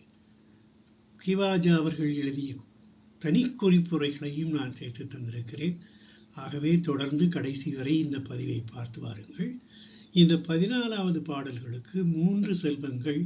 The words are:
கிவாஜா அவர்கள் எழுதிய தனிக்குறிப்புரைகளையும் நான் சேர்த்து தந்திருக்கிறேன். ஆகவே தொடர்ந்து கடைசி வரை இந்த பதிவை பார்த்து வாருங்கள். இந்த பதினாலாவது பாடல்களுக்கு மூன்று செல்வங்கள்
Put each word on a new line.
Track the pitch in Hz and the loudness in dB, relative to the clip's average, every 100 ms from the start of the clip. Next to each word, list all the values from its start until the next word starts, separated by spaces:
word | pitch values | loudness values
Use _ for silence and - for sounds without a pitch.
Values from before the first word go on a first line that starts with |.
| _ _ _ _ _ _ _ _ _ _ _ - | _ _ _ _ _ _ _ _ _ _ _ -8
கிவாஜா | 185 190 196 185 175 | 0 2 2 4 6
அவர்கள் | 165 156 147 147 | 6 4 0 -2
எழுதிய | 143 139 135 135 120 - _ - _ _ - | 0 -2 -4 -6 -8 -14 _ -20 _ _ -6
தனிக்குறிப்புரைகளையும் | 156 147 - - 196 175 170 160 143 139 147 147 160 151 | 2 2 2 2 6 6 4 0 0 -2 -6 -4 -2 -2
நான் | 123 - | -4 -8
சேர்த்து | 127 117 | -12 -10
தந்திருக்கிறேன். | 127 127 117 120 117 - 165 175 - - - - - - | -12 -10 -8 -8 -8 -4 -4 -4 -10 -20 -20 -20 -20 -14
ஆகவே | 131 143 151 170 | -10 -2 4 4
தொடர்ந்து | 160 135 135 147 170 | 2 -2 0 2 2
கடைசி | 156 131 139 151 | 2 -4 -4 -6
வரை | 135 131 160 | -4 0 2
இந்த | 143 135 | 0 -4
பதிவை | - 123 123 117 - | -6 -8 -4 -6 -6
பார்த்து | 120 120 - | -10 -10 -10
வாருங்கள். | 120 107 - - 233 - - - - - - | -10 -10 -12 -6 -6 -6 -16 -20 -20 -20 0
இந்த | 180 165 165 | 6 6 6
பதினாலாவது | - 165 202 247 233 208 185 160 | 0 0 2 0 -2 -2 -2 -2
பாடல்களுக்கு | 147 139 139 120 123 120 - 185 | -4 -6 -6 -10 -10 -10 -6 -2
மூன்று | 170 160 180 202 208 | 0 2 2 2 0
செல்வங்கள் | 175 151 143 139 123 147 147 | 0 -2 -2 -4 -4 -2 -2